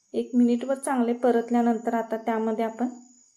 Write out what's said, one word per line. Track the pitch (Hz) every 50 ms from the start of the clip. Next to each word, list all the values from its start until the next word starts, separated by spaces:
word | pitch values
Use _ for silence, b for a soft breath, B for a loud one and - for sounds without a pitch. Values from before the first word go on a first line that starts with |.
| _ _
एक | - 233 240 - 254
मिनिटभर | 240 240 233 240 240 254 262 269 269
चांगले | - 294 269 247 233 233
परतल्यानंतर | 240 240 254 240 233 233 233 - 240 240 233 240 226 220 226 233 233
आता | 226 226 226 233
त्यामध्ये | 220 220 240 226 220 220 226 220 240 226
आपण | 220 - - 247 247 - - - - _ _ _ _ _